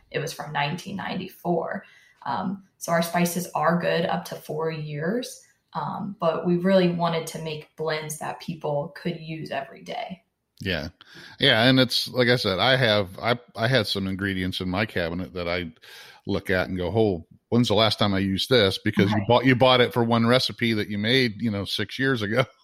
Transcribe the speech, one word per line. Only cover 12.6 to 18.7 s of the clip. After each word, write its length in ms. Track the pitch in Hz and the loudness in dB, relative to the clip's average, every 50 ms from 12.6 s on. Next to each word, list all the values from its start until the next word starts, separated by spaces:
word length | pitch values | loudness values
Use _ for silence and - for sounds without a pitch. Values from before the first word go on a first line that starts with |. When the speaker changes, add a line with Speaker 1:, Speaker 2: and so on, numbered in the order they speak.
Speaker 2:
I 160 | 107 127 131 | 2 2 2
have, 420 | 123 131 110 104 104 98 90 92 - | 4 4 2 2 2 0 -2 -6 -6
I, 180 | - 113 123 - - - _ | -2 -2 -2 -2 -4 -12 _
I 100 | 113 113 | -2 0
had 200 | 117 135 120 104 - | 2 2 2 0 0
some 180 | - 101 95 | -2 -4 -4
ingredients 540 | 95 98 92 101 98 95 92 92 92 - - | -4 -4 -2 -2 -2 -2 -2 -2 -4 -4 -4
in 80 | 92 92 | -4 -2
my 180 | 90 101 110 | 0 -2 -2
cabinet 460 | - - 95 85 82 85 90 90 - 90 | -2 -2 -4 -2 -2 -4 -6 -8 -8 -8
that 140 | 90 87 85 | -6 -4 -2
I 240 | 87 90 87 80 - _ - - - - - - - - _ | -2 -4 -4 -6 -10 _ -20 -20 -20 -20 -20 -20 -20 -12 _
look 260 | - 98 85 - - | -4 -4 -4 0 0
at 180 | 92 92 87 - | 0 0 0 -2
and 100 | 92 90 | -4 -4
go, 80 | 87 | -4
"Oh, 400 | 85 98 113 110 104 90 82 - _ - _ _ _ | 0 2 2 4 2 2 -2 -6 _ -20 _ _ _
when's 180 | 113 120 123 | 2 2 4
the 80 | 113 101 | 4 4
last 240 | 104 113 104 - - | 4 4 4 4 2
time 160 | 117 101 95 | 2 2 2
I 60 | 95 | 2
used 280 | 101 98 95 90 - - | 0 0 0 -2 0 2
this?" 300 | 131 117 101 95 | 4 4 4 4